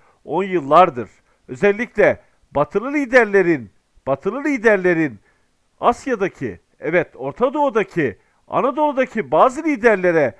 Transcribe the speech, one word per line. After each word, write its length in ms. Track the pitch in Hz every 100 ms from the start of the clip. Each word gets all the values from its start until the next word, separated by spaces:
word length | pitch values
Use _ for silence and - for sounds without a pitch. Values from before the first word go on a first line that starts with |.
| _ _
on 200 | 131 156
yıllardır 640 | 196 180 139 160 180 120 98 _ _ _ -
özellikle 720 | 127 202 202 240 202 165 - _ _ _
batılı 420 | 139 147 202 254
liderlerin, 760 | 294 254 254 214 196 170 147 107 _ _ _ -
batılı 360 | 139 196 254
liderlerin 760 | 294 262 220 202 180 165 151 104 _ _ _ _ _ -
Asya'daki, 800 | 208 240 277 226 185 - 120 87 _ -
evet 280 | 151 170 - -
Orta 380 | 135 139 262
Doğu'daki, 640 | 294 285 214 - 165 131 - _ _ -
Anadolu'daki 840 | 160 247 269 302 262 254 220 135
bazı 320 | 160 247 277
liderlere 720 | 320 254 233 202 180 160 127